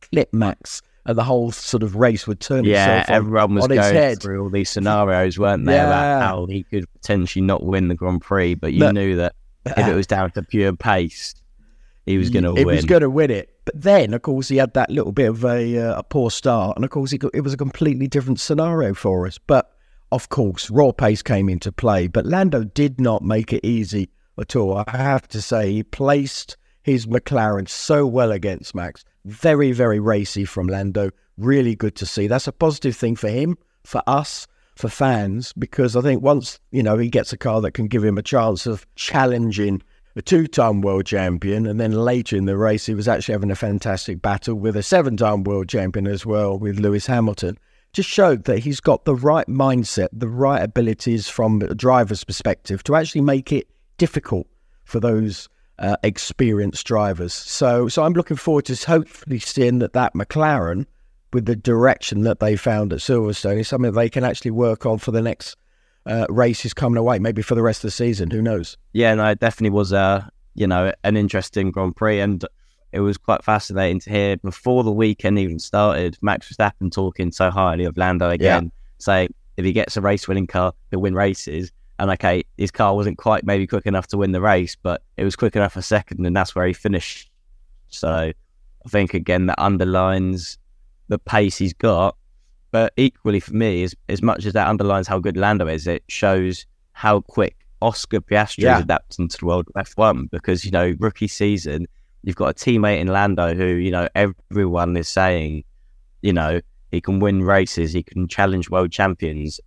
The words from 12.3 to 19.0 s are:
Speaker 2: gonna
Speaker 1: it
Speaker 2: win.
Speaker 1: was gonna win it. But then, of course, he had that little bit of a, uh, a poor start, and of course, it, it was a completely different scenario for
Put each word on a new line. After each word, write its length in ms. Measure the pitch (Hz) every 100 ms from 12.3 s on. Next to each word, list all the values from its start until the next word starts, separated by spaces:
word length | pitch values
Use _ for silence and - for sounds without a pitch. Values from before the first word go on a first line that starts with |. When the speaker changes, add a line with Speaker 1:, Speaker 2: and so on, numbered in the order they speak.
Speaker 2:
gonna 220 | 120 87
Speaker 1:
it 120 | 87 87
Speaker 2:
win. 100 | 82
Speaker 1:
was 100 | 78
gonna 240 | 175 143
win 200 | 139 147
it. 200 | 104 - _ -
But 160 | 151
then, 320 | 185 202 117
of 80 | 120
course, 260 | - 135 131
he 100 | 135
had 160 | 131
that 160 | - 123
little 220 | 139 110
bit 180 | 101 120
of 140 | 113
a, 340 | 123 120 117 120
uh, 220 | 117 98
a 40 |
poor 280 | - 147 120
start, 460 | - 139 117 98 -
and 80 | 131
of 60 |
course, 220 | 151 135
it, 80 | 139 151
it 80 | -
was 120 | 139
a 40 | 135
completely 500 | 135 - 156 127 135
different 320 | 147 127 127
scenario 540 | - 151 160 165 120
for 340 | 98